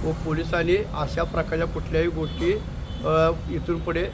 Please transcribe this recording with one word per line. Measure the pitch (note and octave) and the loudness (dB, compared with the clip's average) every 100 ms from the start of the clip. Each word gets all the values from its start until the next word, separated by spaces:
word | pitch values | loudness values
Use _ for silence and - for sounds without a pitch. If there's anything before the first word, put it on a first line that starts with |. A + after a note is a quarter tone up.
| D#3+ | -2
व | D#3 D#3+ | -2 -2
पोलिसांनी | D#3 D#3+ F3 E3 F#3+ | -2 0 0 4 2
अशा | G#3 D3+ C#3+ D#3+ | 2 -4 -2 -2
प्रकारच्या | E3+ E3 D#3 D#3+ D#3 | 0 0 0 0 -2
कुठल्याही | D#3+ - D#3+ E3+ | -2 0 2 2
गोष्टी, | E3 D3+ C3 E3+ G#3 - - - - | 0 -4 0 0 0 -2 -8 -6 -4
अ, | D#3 D#3 D#3+ D#3+ D#3+ | 2 4 4 2 -2
इथून | D3+ - E3+ | -4 -2 -2
पुढे | F3 E3 G3 | 0 0 -2